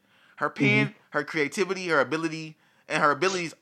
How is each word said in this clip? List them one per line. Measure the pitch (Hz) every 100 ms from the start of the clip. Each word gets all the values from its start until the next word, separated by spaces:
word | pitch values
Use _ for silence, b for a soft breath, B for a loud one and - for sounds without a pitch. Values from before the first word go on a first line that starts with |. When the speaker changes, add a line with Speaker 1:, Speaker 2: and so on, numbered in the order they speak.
| b b b -
Speaker 1:
Her | 147
pen, | - 175 214 214
Speaker 2:
Mm-hmm. | - _
Speaker 1:
her | 147
creativity, | 143 160 139 - 185 185 180
her | 147
ability, | 123 160 165 160 156 b b b -
and | 156
her | 151
abilities | 139 190 185 165 -